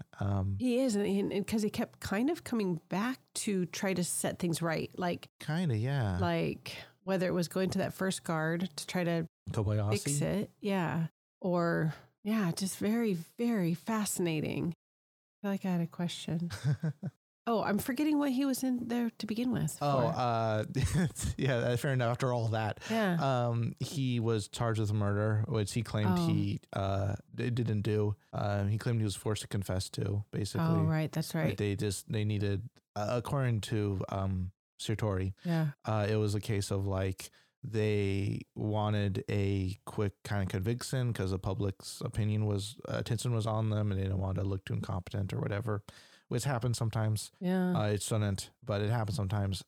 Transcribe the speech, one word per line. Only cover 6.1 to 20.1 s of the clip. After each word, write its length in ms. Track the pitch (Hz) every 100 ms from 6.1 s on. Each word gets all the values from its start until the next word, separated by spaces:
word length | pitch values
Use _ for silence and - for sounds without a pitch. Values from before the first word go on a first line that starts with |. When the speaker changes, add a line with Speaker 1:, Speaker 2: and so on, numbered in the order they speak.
| 90
Speaker 2:
like, 580 | 175 165 160 - - - - _
whether 240 | 185 190 180
it 60 |
was 140 | 175 165
going 200 | 185 190
to 80 | 196
that 140 | 135
first 300 | - 190 -
guard 460 | - 160 160 170 185 -
to 100 | -
try 160 | 185
to 220 | 170 170 165 _ -
Speaker 1:
Kobayashi? 400 | - 104 107 104 110
Speaker 2:
fix 180 | 143 143
it, 300 | 160 185 - -
yeah, 460 | 208 196 160 165 165 _ _ -
or, 520 | 185 175 170 170 160 - - _
yeah, 280 | 208 220 180
just 260 | 165 190 -
very, 380 | 202 226 226 170 165 -
very 360 | 240 220 165
fascinating. 1000 | 170 - 220 202 - 175 156 - - 165 - _ _ _ _ _ _
I 40 | 202
feel 40 |
like 140 | 196 190
I 40 |
had 100 | 175
a 60 | 165
question. 640 | - 175 - - 165 170 -
Speaker 1:
<laughs> 380 | 147 - 160 - 170 - _ _ -
Speaker 2:
Oh, 160 | 226
I'm 160 | - 202
forgetting 420 | - 254 311 294
what 120 | 285
he 140 | 254 277
was 180 | 254
in 240 | 262 240 240
there 220 | 240 233 -
to 80 | 214
begin 240 | 214 254
with 260 | 226 156 -
Speaker 1:
Oh, 320 | 147 135 113